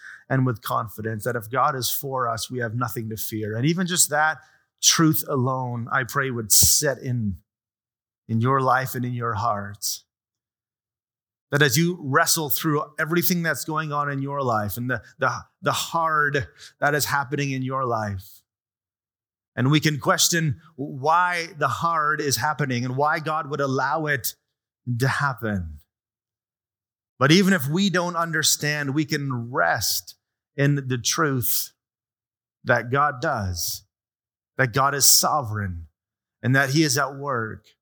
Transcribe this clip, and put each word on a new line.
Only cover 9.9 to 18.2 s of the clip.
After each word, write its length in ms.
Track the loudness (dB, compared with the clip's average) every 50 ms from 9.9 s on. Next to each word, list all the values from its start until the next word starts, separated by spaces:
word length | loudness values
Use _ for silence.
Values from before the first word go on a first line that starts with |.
| -6 -6 -12 _ _ _ _ _ _ _ _ _ _ _ _ _ _ _ _ _ _ _ _ _ _ _ _ _ _ _ _ _
That 100 | 2 4
as 160 | 4 6 6
you 220 | 4 2 2 0 -4
wrestle 480 | -4 0 2 2 4 4 2 0 0 -2
through 340 | -4 -2 0 0 0 0 -2 -4 -6 -6
everything 440 | -4 0 0 0 2 2 0 0
that's 220 | 0 -2 -2 -2 -4
going 280 | -4 -4 -4 -2 -2
on 180 | -2 -2 -2 -2
in 120 | -2 -4
your 200 | -4 -4 -4 -2
life 360 | 0 0 0 0 0 -2 -4 -4
and 100 | -4 -4
the, 140 | -4 -4 -6 -14 -8 -2
the, 120 | -2 -2 -2 -4 -10 _ _ _
the 120 | -4 -2
hard 760 | -2 -2 -4 -4 -2 -2 0 2 2 2 2 2 0 -2 -4 -4 _ -20 -20 -20 -6 _
that 140 | 0 2 2
is 100 | 2 0
happening 460 | 0 0 -2 -2 -2 -4 -4 -2 -2
in 120 | -2 -2
your 220 | -4 -2 -2 -2 -2
life, 560 | 0 0 -2 -2 -2 -4 -6